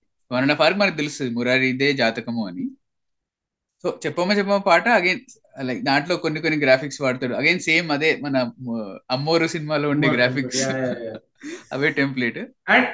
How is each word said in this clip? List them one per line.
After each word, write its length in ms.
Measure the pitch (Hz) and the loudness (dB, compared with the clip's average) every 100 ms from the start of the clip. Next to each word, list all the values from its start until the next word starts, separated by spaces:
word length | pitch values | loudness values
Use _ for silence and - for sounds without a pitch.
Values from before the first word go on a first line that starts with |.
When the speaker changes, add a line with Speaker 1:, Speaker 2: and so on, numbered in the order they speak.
| _ _ - | _ _ -6
Speaker 1:
One 80 | 123 | -2
and 100 | 135 | 0
half 100 | 147 | 4
hour 120 | 156 | 4
కి 60 | 190 | 4
మనకు 180 | 196 156 | 0 0
తెలుస్తుంది 380 | 147 - 131 | -6 -4 -4
మురారి 340 | 117 123 131 131 | -2 2 2 2
ఇదే 240 | 127 139 | 2 0
జాతకము 540 | 139 113 110 113 117 98 | 2 0 0 -6 -6 -6
అని. 240 | 90 247 - _ _ _ _ _ _ _ _ _ _ 175 | -6 -8 -10 _ _ _ _ _ _ _ _ _ _ -8
So, 60 | - 156 | -6 -6
చెప్పమ్మ 260 | 156 180 | -2 0
చెప్పమ్మ 240 | 208 196 202 | 2 2 2
పాట 320 | 196 170 226 | 4 4 4
again, 300 | 220 180 185 - - _ 139 127 | 2 2 -2 -6 -20 _ -10 -6
like, 180 | 113 | -4
దాంట్లో 320 | 135 139 165 175 | 0 0 2 -2
కొన్ని 240 | 165 156 | -2 -2
కొన్ని 200 | 160 156 | 0 2
గ్రాఫిక్స్ 420 | 139 131 147 - | 4 4 2 -4
వాడతాడు. 320 | 135 127 131 | -2 -2 -4
Again, 240 | 110 147 180 | 0 0 0
సేమ్ 320 | - 160 165 | 0 0 0
అదే 260 | 143 156 127 | 0 2 0
మన, 360 | 143 135 120 - | 0 -2 -2 -6
మ-, 380 | 127 117 101 92 - | -8 -8 -8 -12 -6
అమ్మోరు 360 | 131 151 165 160 | -4 0 2 0
సినిమాలో 420 | 165 151 151 147 | -4 -4 -2 0
ఉండే 200 | 143 139 | 2 2
Speaker 2:
అమ్మోరు 180 | 127 123 | 4 2
Speaker 1:
గ్రాఫిక్స్. 320 | 127 127 131 | 0 -4 -2
Speaker 2:
సినిమా. 200 | 135 131 | -2 -2
యా, 80 | 127 | -4
యా, 180 | - | -4
యా. 100 | 113 - _ _ | -8 -12 _ _
Speaker 1:
<laughs> 280 | 302 339 - | -16 -16 -10
అవే 180 | 135 151 | -2 -2
టెంప్లేట్. 480 | 147 139 127 120 120 | 0 -2 0 -4 -4
Speaker 2:
And, 460 | 233 _ - 226 247 | -12 _ 2 2 4